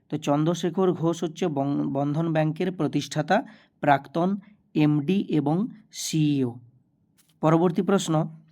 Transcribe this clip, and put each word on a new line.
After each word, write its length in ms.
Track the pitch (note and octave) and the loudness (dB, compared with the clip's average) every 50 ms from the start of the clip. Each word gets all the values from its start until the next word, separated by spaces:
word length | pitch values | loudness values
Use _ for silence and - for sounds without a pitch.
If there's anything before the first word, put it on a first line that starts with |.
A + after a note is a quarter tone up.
| _ - | _ -8
তো 100 | D3+ D3 | -8 -4
চন্দ্রশেখর 760 | - D3+ C#3+ D3 D#3 E3 F3 E3 - F3 E3+ F#3+ F#3+ F#3 | -2 0 0 2 2 0 0 0 -2 -2 0 2 2 2
ঘোষ 320 | E3+ - D#3 E3 E3+ E3+ F#3 | 2 2 0 -2 0 -2 -4
হচ্ছে 220 | D#3+ D#3 - G3 | -8 -4 -4 -4
বং-, 460 | E3+ C#3+ C#3 C#3 C#3+ C#3+ D3 D3 D#3 | -2 -2 -2 -2 -2 -2 -2 -2 -2
বন্ধন 400 | C#3 C#3 C#3+ D3 C#3+ D#3+ E3 E3 | -2 -2 -2 -2 -2 -2 -2 0
ব্যাংকের 400 | D#3 D#3 D#3 D#3 D#3 - F3+ F#3+ | 0 0 0 0 -2 -2 -4 -4
প্রতিষ্ঠাতা, 680 | F3+ - D3+ C3+ C#3 D3 - - - D#3 D3 - F#3 A#3 - - - - _ _ _ _ | -4 -2 -2 -2 -2 -4 -4 -4 -4 -4 -2 0 0 0 -2 -4 -14 -20 _ _ _ _
প্রাক্তন 560 | - D3 C#3 C3+ - - - E3 F3 F#3+ G3+ G3+ - - - _ _ _ - | 2 2 2 2 0 -4 -4 -2 0 0 -2 -4 -8 -14 -20 _ _ _ 0
এমডি 500 | D#3+ D3+ D3+ D3+ D3 C#3 C#3 F#3+ G3+ - - | 2 4 4 4 2 2 0 0 0 0 0
এবং 400 | D#3 D3+ C#3 C#3+ D#3+ F#3 A#3 C4 - - - _ | 0 0 2 2 0 0 -2 -4 -6 -14 -20 _
সিইও। 600 | - - - - - D#3 D3+ D3 C#3+ C#3 B2+ A#2+ A2+ A#2+ - - _ _ _ _ _ _ _ _ _ _ _ _ _ _ | -14 -12 -8 -4 0 2 2 2 2 0 0 -2 -4 -8 -16 -20 _ _ _ _ _ _ _ _ _ _ _ _ _ _
পরবর্তী 420 | D#3 D#3 E3 E3 F3 F3+ E3 G#3 | 2 4 4 4 4 2 0 0
প্রশ্ন, 460 | F3 G3+ G3 F#3 - E3+ D#3+ D#3 D#3+ D#3 - - - _ | 0 2 2 2 2 0 0 0 0 -2 -8 -16 -20 _